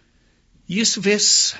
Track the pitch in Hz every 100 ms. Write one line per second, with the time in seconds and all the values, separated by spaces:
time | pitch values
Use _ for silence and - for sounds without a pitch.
0 | _ _ _ _ _ _ - 190 220 220
1 | 190 208 - - - -